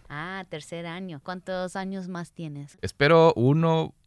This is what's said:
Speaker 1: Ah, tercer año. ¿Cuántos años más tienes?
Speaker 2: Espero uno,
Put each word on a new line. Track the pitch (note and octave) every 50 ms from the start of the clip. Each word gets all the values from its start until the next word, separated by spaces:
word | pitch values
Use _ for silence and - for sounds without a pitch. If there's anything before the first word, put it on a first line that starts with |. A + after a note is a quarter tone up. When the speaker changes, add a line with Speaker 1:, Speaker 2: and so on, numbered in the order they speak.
| _ _
Speaker 1:
Ah, | C#3+ D3 D#3 F3 F#3+ G3 F#3 _
tercer | - D#3 D3 - - E3+ E3+ E3+
año. | E3 F3+ F#3+ F#3 E3 C#3
¿Cuántos | _ - F3+ F#3 F3 - F#3 F#3 F#3 F3+ -
años | G3 F#3+ F#3+ F#3+ G3 F#3 F3
más | F#3 F3 E3+ -
tienes? | _ - E3+ D#3 D3 C#3+ C#3+ D3 - _
Speaker 2:
Espero | - - - _ C#3+ D3 E3 E3 D#3+ E3 -
uno, | - A#2 B2+ C#3+ D#3+ E3 E3 D#3+ D#3+ D#3+ - - _ _